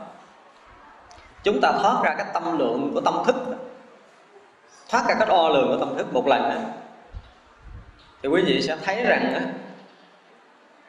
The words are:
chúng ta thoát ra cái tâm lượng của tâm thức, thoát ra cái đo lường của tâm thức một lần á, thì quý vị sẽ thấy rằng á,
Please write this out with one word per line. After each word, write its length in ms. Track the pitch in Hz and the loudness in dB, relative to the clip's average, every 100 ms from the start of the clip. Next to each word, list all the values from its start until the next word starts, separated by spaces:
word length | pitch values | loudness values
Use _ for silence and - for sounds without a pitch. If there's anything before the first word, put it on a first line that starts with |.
| - - - - - - - - - - - - - - | -16 -20 -20 -20 -20 -20 -20 -20 -20 -20 -20 -20 -20 -4
chúng 180 | 202 - | -2 2
ta 100 | 165 | 2
thoát 300 | - 208 - | 4 2 2
ra 120 | 175 151 | 0 0
cái 80 | - | -4
tâm 240 | 170 170 156 | -4 -2 0
lượng 340 | 120 127 143 | 0 0 -2
của 80 | - | 0
tâm 120 | 170 165 240 | 0 0 0
thức, 100 | - - - - - - - - - - - - _ _ - - | 0 -4 -10 -14 -18 -20 -20 -20 -20 -20 -20 -20 _ _ -20 -2
thoát 160 | 240 240 | 0 2
ra 80 | 226 | 2
cái 80 | 214 | 4
đo 200 | 185 160 | 4 4
lường 180 | 143 120 | 4 2
của 180 | 131 139 | 0 -2
tâm 120 | 156 | -4
thức 160 | - | -2
một 140 | 123 139 | 0 2
lần 160 | 117 | 2
á, 140 | - - - - - - - - - - _ - - - - - - - | 2 -4 -6 -12 -18 -20 -16 -16 -16 -20 _ -20 -20 -20 -20 -20 -20 -8
thì 60 | 139 | 0
quý 120 | 175 170 | 2 2
vị 160 | 127 | 2
sẽ 160 | - 156 | 0 -4
thấy 220 | 190 220 220 | -4 -2 2
rằng 280 | 139 127 | 2 0
á, 80 | 131 131 - - - - - - - _ - _ _ _ _ | -2 -6 -8 -14 -20 -20 -20 -20 -20 _ -20 _ _ _ _